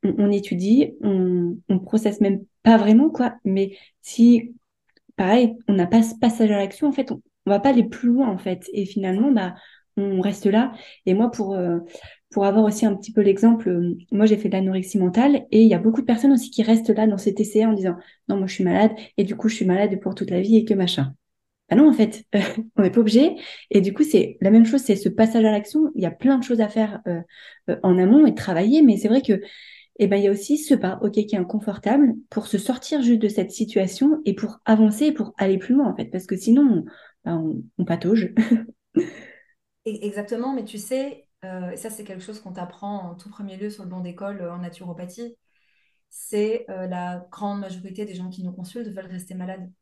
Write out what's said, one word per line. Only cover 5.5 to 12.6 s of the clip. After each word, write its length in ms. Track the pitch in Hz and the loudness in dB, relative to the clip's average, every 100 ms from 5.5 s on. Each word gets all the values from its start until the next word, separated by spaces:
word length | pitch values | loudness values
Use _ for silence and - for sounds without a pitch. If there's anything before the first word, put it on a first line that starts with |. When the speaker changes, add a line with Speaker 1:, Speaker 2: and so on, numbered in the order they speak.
| 226 - | 0 -2
Speaker 1:
on 40 | |
n'a 140 | 196 175 | 0 2
pas 160 | 226 | 2
ce 120 | 226 - | 2 0
passage 360 | 233 226 220 | -2 2 0
à 60 | 208 | 0
l'action, 320 | 196 - 294 | -2 -4 -4
en 20 | |
fait, 200 | 277 254 | -2 -6
on, 100 | 220 _ _ - | -8 _ _ -2
on 60 | |
va 100 | 202 | 0
pas 80 | 269 | 2
aller 160 | 247 226 | 2 0
plus 240 | - 240 | -2 0
loin, 180 | 240 262 | 2 0
en 100 | 185 | -2
fait. 320 | - 180 - | -6 -8 -8
Et 120 | 202 190 | -8 -6
finalement, 460 | - 190 185 269 | -6 -4 0 2
bah, 240 | 240 185 180 _ _ _ - | 2 -2 -10 _ _ _ -6
on 240 | 202 190 | -4 -2
reste 260 | 196 202 202 | -2 -2 0
là. 260 | 208 262 - - - - | 2 0 -6 -20 -10 -2
Et 80 | |
moi, 160 | 185 233 | 0 0
pour, 240 | 233 196 | -2 -6
euh, 260 | 196 180 170 170 - - _ _ | -4 -2 -4 -6 -20 -20 _ _
pour 140 | - 196 | -2 0
avoir 200 | 202 | 2